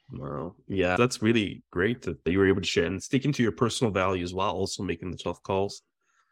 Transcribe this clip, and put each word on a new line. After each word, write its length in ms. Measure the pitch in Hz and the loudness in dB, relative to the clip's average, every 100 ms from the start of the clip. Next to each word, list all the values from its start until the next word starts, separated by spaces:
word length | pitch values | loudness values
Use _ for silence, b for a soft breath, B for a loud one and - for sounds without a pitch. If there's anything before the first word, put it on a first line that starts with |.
| - | -16
Wow. 440 | - 69 71 82 - - | -12 -8 -8 -10 -12 -6
Yeah, 280 | 98 90 90 | 0 2 4
that's 260 | 127 - | 2 2
really 420 | 107 117 98 - - | 2 2 0 -6 -8
great 320 | 87 101 120 | -2 -2 -2
that 160 | - 78 82 | -6 -6 0
you 120 | 95 | 4
were 100 | 95 | 4
able 120 | 98 | 4
to 60 | 85 | 2
share 200 | 98 85 | 0 0
and 160 | 95 | -2
sticking 300 | - 135 143 | -2 0 0
to 100 | 139 | 2
your 100 | 113 | 0
personal 400 | - 117 - 117 | 2 0 2 0
values 400 | 95 92 92 87 | 2 0 0 -2
while 200 | 92 98 | -2 -2
also 300 | 87 98 - | -2 -4 -2
making 280 | 92 85 92 | -4 -4 -6
the 80 | 85 | -6
tough 240 | 87 85 | -6 -6
calls. 400 | - 95 101 - _ _ _ _ _ | -2 0 0 -6 _ _ _ _ _